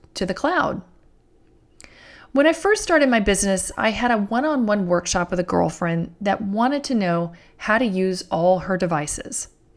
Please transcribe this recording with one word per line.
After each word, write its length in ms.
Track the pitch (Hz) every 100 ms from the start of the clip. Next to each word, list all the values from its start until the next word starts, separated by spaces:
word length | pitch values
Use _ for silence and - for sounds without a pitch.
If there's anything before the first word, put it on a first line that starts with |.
| _ -
to 100 | 185
the 80 |
cloud?" 480 | 185 294 349 160 165 - _ _ _ _ _ _ _ _ _ - - - - -
When 160 | 269 302
I 60 |
first 280 | 320 381 415
started 280 | - 330 277
my 100 | 233
business, 520 | 202 190 196 190 - -
I 140 | 220
had 180 | 208 240
a 80 | 226
one-on-one 680 | 202 226 302 294 220 208 180
workshop 420 | 175 175 185 175
with 100 | 180
a 40 |
girlfriend 720 | 180 180 165 - 170 165 165 -
that 220 | 202 190
wanted 420 | 202 202 247 285 285
to 100 | 240
know 380 | 185 170 170 - - _
how 200 | - 214
to 80 | 247
use 380 | 185 190 185 -
all 260 | 180 175 185
her 160 | 165 185
devices. 720 | 175 160 147 - - - - _ _